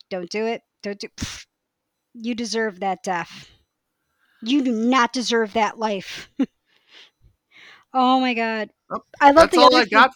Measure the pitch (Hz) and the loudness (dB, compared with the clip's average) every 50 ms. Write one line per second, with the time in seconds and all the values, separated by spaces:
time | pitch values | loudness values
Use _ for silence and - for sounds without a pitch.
0 | _ - 196 185 175 170 - 208 226 226 233 220 _ _ _ _ - 202 202 202 | _ -12 -10 -10 -10 -8 -6 -6 -4 -4 -6 -8 _ _ _ _ -12 -12 -12 -12
1 | - - _ - - - - - - _ _ _ _ _ _ _ _ _ _ _ | -14 -16 _ -12 -14 -12 -14 -16 -20 _ _ _ _ _ _ _ _ _ _ _
2 | _ _ - 240 220 233 247 214 240 208 202 226 220 220 180 185 202 196 185 175 | _ _ -20 -12 -10 -8 -8 -8 -8 -6 -4 -4 -4 -4 -6 -6 -6 -6 -6 -6
3 | - 202 180 170 165 - - - - - _ _ _ _ _ _ _ _ _ _ | -6 -6 -6 -6 -8 -10 -14 -20 -20 -20 _ _ _ _ _ _ _ _ _ _
4 | _ _ _ _ _ _ _ - - 220 269 294 254 262 233 214 226 240 254 262 | _ _ _ _ _ _ _ -12 -4 -2 0 0 0 0 -2 0 0 0 2 2
5 | 240 233 - 254 233 - 233 233 226 202 - 226 214 - - 226 220 220 202 190 | 0 0 -2 -6 -4 -2 -2 -2 -2 -2 -2 -2 -2 -2 -4 -6 -6 -6 -6 -6
6 | - - - - - _ _ - 269 - _ _ _ _ _ _ _ _ _ - | -10 -12 -16 -16 -18 _ _ -6 -6 -6 _ _ _ _ _ _ _ _ _ -20
7 | - _ _ _ _ _ _ _ _ _ _ - - - - - _ _ - 262 | -20 _ _ _ _ _ _ _ _ _ _ -20 -20 -20 -20 -20 _ _ 0 0
8 | 254 254 262 262 262 254 240 226 226 226 220 220 208 208 _ _ _ - - 160 | 2 4 4 2 2 0 -2 -2 -4 -4 -4 -6 -8 -10 _ _ _ -12 -12 -12
9 | - _ - - 294 285 285 311 - 202 - - 254 262 254 247 233 185 208 220 | -12 _ -2 4 4 6 8 6 6 6 6 6 6 6 6 4 2 2 4 4
10 | 247 262 - | 4 4 2